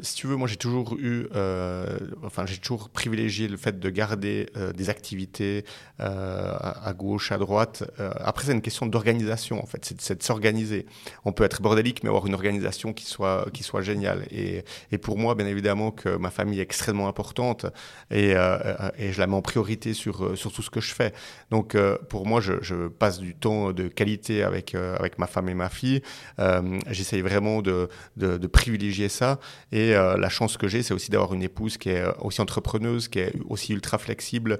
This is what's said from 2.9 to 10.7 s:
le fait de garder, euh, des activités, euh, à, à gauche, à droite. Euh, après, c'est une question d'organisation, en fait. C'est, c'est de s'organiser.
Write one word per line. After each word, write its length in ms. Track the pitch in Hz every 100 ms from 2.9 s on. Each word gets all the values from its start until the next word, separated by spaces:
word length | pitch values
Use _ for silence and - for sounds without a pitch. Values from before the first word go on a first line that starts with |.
| - 113 110 110 98 107
le 80 | 98
fait 240 | 110 95
de 100 | 95
garder, 600 | 92 104 104 101 104 - 104
euh, 160 | 92
des 160 | 90 95
activités, 760 | - - 95 95 - 101 101 - - - -
euh, 500 | 101 95 95 95 95
à, 360 | 95 98 - 104
à 40 |
gauche, 380 | 92 98 101 -
à 60 | 98
droite. 520 | 98 107 117 - - -
Euh, 140 | 98 -
après, 280 | - - 139
c'est 60 |
une 100 | 117
question 260 | 110 - 117
d'organisation, 760 | 113 107 117 107 113 - 107
en 20 | -
fait. 200 | - -
C'est, 160 | 95
c'est 160 | - 92
de 60 |
s'organiser. 600 | - 110 107 110 107